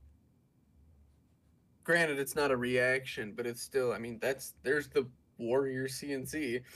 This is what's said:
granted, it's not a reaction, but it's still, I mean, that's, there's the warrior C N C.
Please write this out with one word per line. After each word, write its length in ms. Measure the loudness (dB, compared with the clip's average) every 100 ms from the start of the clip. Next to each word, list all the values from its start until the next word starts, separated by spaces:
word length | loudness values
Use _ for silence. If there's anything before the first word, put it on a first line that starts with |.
| -20 -20 _ _ _ _ _ _ -20 -20 -20 _ _ _ _ _ _ _
granted, 340 | 2 4 4 2
it's 160 | -2 0
not 140 | 2
a 40 | 2
reaction, 760 | 2 4 4 2 -2 -8 -6 -4
but 80 | -6
it's 140 | -6
still, 320 | -4 0 0
I 60 | 0
mean, 200 | -4 -4
that's, 320 | -2 -2 -6 -6
there's 240 | 0 0 0
the 180 | 0 -2 -6 _ -8
warrior 500 | 0 2 2 0 -4
C 240 | -6 -6
N 120 | -6
C. 360 | -4 -4 -2 -4 -6